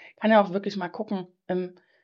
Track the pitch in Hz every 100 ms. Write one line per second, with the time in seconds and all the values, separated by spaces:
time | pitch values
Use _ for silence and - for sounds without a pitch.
0 | - - 214 220 190 190 202 196 180 -
1 | 214 190 180 _ - 180 180 180 _ _